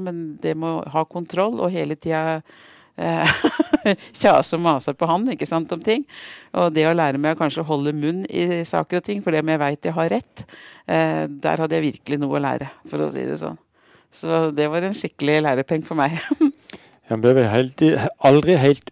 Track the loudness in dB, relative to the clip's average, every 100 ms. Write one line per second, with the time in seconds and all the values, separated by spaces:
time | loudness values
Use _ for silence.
0 | -6 -8 -10 -6 -4 -4 -4 -6 -4 -4
1 | -4 -6 -8 -2 -2 0 -2 -2 -4 -6
2 | -4 -2 -2 -4 -8 -20 -20 -20 _ -8
3 | -4 0 0 0 -2 0 -2 0 0 -2
4 | -4 2 4 6 4 0 2 0 0 -2
5 | 0 0 0 -2 -2 -2 -2 -4 -2 -2
6 | -2 -12 -20 -20 -8 0 2 4 4 4
7 | 2 2 0 0 -2 -2 -2 -2 -2 -2
8 | -2 -4 -4 -2 -2 -2 -2 -2 0 -2
9 | -4 -6 -2 0 0 0 0 -2 -4 -2
10 | 0 -2 -6 -18 -20 -20 -20 -16 -2 0
11 | 0 0 -4 -4 -2 0 0 0 -2 -4
12 | -6 -4 -2 -2 -2 -4 -6 -16 -10 -4
13 | -4 -4 -6 -6 -8 -12 _ _ _ _
14 | _ -12 -2 0 0 0 0 0 -4 -4
15 | -8 -4 0 2 2 0 0 -4 -4 -2
16 | 0 -2 -4 0 0 0 -14 -20 -20 _
17 | -6 0 4 6 6 4 0 2 4 4
18 | 0 2 6 6 6 4 6 2 0